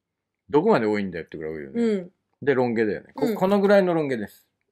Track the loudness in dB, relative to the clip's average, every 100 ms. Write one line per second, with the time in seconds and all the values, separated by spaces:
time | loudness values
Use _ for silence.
0 | _ _ _ _ -2 0 4 2 2 -2
1 | -4 -8 -10 -10 -10 -10 -8 -4 -2 -2
2 | -6 _ _ -6 0 0 0 0 -2 -4
3 | -10 -4 -4 0 2 2 4 4 4 0
4 | -2 -4 -8 -14 _ _ _